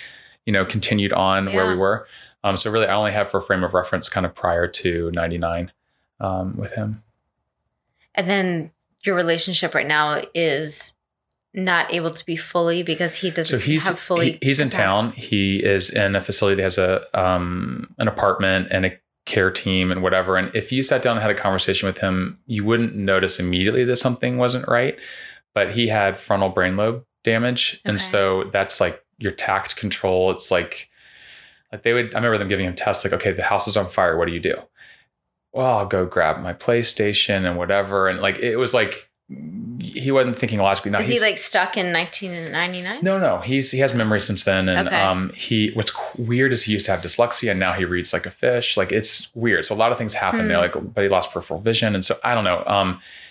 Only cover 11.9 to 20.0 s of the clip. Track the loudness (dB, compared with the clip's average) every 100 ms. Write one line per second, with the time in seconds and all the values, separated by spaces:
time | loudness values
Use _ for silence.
11.9 | -2 -4 -6 -8 -8 -4 0 0 0 -2
12.9 | -2 -2 -2 -4 -2 0 0 2 2 2
13.9 | 0 -2 0 2 0 0 2 0 2 2
14.9 | 2 0 -4 -2 0 2 2 2 2 2
15.9 | 0 2 0 0 2 2 2 2 2 2
16.9 | 0 0 0 2 2 0 -4 -4 -6 -10
17.9 | -2 -2 2 0 2 2 2 0 0 0
18.9 | -4 _ _ -4 2 2 0 0 0 0
19.9 | 0